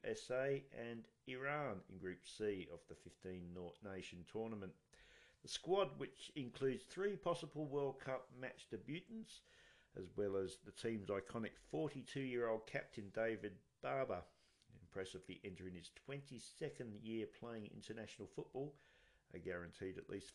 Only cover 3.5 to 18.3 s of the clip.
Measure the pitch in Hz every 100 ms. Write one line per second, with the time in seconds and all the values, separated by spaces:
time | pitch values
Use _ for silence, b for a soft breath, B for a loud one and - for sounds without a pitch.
3.5 | 90 87 - 104 95 87 87 85 107 113
4.5 | 107 95 - _ B B B B B -
5.5 | - - 190 185 107 139 - - - 127
6.5 | - 135 123 - - 196 202 180 170 160
7.5 | 151 151 143 139 135 - 131 - 123 127
8.5 | - - 110 110 160 185 226 - - -
9.5 | B B B B - 92 104 101 98 92
10.5 | - - - 117 110 98 98 95 120 107
11.5 | - - 151 156 139 117 143 135 120 117
12.5 | 110 110 - - - 101 101 113 110 101
13.5 | 92 - _ 131 135 - 90 - B B
14.5 | B - 107 90 98 95 92 - 95 101
15.5 | 90 92 90 82 - - 143 139 123 -
16.5 | - 151 - 120 104 110 113 107 - 117
17.5 | 113 104 - - 113 107 - 98